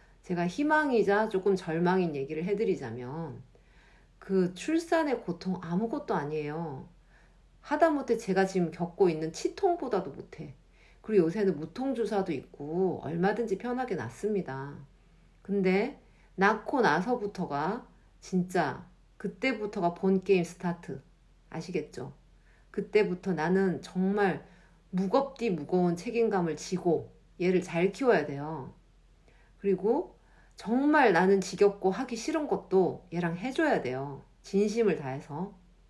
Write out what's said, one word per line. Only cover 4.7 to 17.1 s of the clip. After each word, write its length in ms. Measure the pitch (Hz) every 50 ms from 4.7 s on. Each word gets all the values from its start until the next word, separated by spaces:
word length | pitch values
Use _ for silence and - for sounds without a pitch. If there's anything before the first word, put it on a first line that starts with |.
| 320 330 339 - 349 320 320 294 247 233
고통 360 | - - 170 - - 190 180 175
아무것도 540 | - 165 175 190 226 226 - 285 - - 214
아니에요. 760 | 165 143 147 151 156 147 147 151 165 170 156 135 143 180 - - - _ _ _ _ _ _ _ _ _ _ _ _
하다못해 560 | - - 285 302 339 330 302 277 262 - 233
제가 300 | 226 - - 185 190 190
지금 240 | 185 - 185 175 156
겪고 380 | - - 175 175 - - 202 175
있는 240 | 160 156 160 160
치통보다도 800 | 165 - - 349 - - 403 359 349 339 294 240 214 185 180 -
못해. 440 | 139 - - - - - 156 143 - - _ _ _ _ _ - - -
그리고 260 | - - 220 196 160
요새는 300 | 165 175 220 208 190 160
무통주사도 760 | 143 156 - - - 262 269 254 226 220 196 220 202 185 180
있고 680 | 151 127 - - - - 143 147 160 175 190 185 151 -
얼마든지 560 | - 131 165 170 180 202 214 - 233 220 196 190
편하게 380 | - 247 247 254 254 247 196
낫습니다. 800 | 156 110 123 - - - 208 214 196 170 - 131 135 135 143 143 - - - - _ _ _ _ _ _ _ _ _
근데 580 | _ - 196 202 180 185 185 196 220 277 - - - - _ _ _ _ _
낳고 440 | - 190 202 220 220 - - 302 269
나서부터가 1080 | 220 156 147 175 185 240